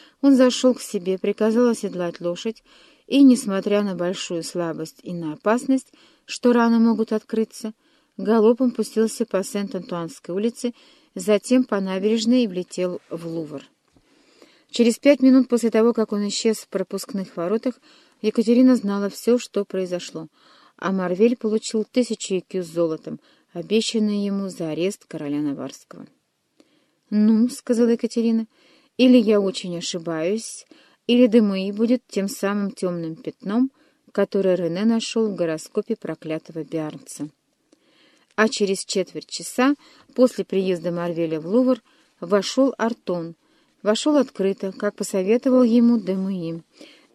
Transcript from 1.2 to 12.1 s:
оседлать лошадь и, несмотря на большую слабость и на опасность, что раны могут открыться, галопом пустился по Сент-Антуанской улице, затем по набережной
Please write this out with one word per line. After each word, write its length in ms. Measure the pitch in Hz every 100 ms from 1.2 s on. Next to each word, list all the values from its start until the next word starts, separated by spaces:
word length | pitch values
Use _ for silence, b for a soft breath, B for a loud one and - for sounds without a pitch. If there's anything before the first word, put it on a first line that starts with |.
| 202 208 214 226 247
оседлать 540 | 220 196 175 175 165
лошадь 420 | 170 175 226 220 b b b b b
и, 160 | 277
несмотря 580 | 277 233 202 196 202 202
на 140 | 202 175
большую 480 | 175 185 - 175
слабость 560 | 165 175 170 156 156 -
и 120 | -
на 200 | 175 160
опасность, 580 | 151 208 240 285 262 - b b b b
что 280 | - 247
раны 240 | 240 233 233
могут 340 | 226 214 220
открыться, 600 | 220 - 226 220 - 220 - _ _ _ -
галопом 540 | 196 226 214 240 254
пустился 540 | 247 214 220 220 - 226
по 180 | 185
Сент-Антуанской 920 | 196 208 196 190 175 175 165 - - 180
улице, 380 | 226 - 240 b b b b 196
затем 480 | 180 208 - 254
по 160 | 254 202
набережной 640 | 190 190 208